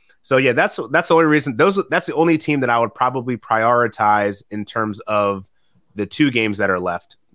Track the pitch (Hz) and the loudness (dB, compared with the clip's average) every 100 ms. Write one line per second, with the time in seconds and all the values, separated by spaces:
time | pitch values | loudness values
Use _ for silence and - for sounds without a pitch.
0 | _ _ - 135 135 120 202 - 120 156 | _ _ -2 2 2 2 0 -4 -4 -2
1 | 170 165 160 151 143 113 185 196 - 170 | 2 4 4 2 0 0 2 0 -2 -4
2 | - 135 165 156 - 143 123 117 117 - | -2 0 2 2 0 -2 0 0 0 -2
3 | 127 131 120 117 - 113 117 120 117 - | -2 -2 -6 -6 -2 0 2 2 0 0
4 | 104 104 101 98 - 104 101 117 107 95 | 2 2 0 -4 -10 -12 -8 -4 -4 -6
5 | - 104 101 98 101 _ _ _ _ 101 | -4 0 0 -2 -8 _ _ _ _ -8
6 | 101 - 147 117 110 101 98 92 90 87 | -6 0 0 2 -2 0 0 0 -2 -6
7 | - - _ | -10 -20 _